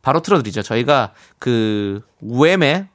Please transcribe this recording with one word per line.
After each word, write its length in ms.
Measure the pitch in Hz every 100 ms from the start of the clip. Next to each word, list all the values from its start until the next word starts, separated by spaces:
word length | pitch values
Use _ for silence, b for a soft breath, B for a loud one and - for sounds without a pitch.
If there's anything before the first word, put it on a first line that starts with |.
바로 200 | - 147
틀어드리죠. 420 | 165 190 110 101
저희가 500 | 98 113 123 143 107 b b _
그 600 | - 117 110 104 101 101 - _
웸의 640 | 107 120 151 190 151 165 196